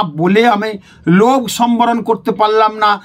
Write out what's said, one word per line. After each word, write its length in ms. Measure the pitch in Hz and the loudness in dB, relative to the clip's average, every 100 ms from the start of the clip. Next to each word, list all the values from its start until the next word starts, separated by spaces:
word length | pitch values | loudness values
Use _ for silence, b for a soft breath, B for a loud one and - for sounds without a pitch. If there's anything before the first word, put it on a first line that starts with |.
| 190 147 | -2 -2
বলে 260 | 175 202 240 | 0 2 2
আমি 220 | 202 220 202 B B - | 0 -4 -10 B B 0
লোভ 340 | 180 226 269 226 | 2 4 2 -2
সম্বরণ 500 | - 233 233 233 240 | -2 -2 0 0 -2
করতে 280 | 220 220 - | -2 -4 -4
পারলাম 400 | 208 214 220 214 214 | -2 0 2 0 0
না। 120 | 214 202 | 0 -2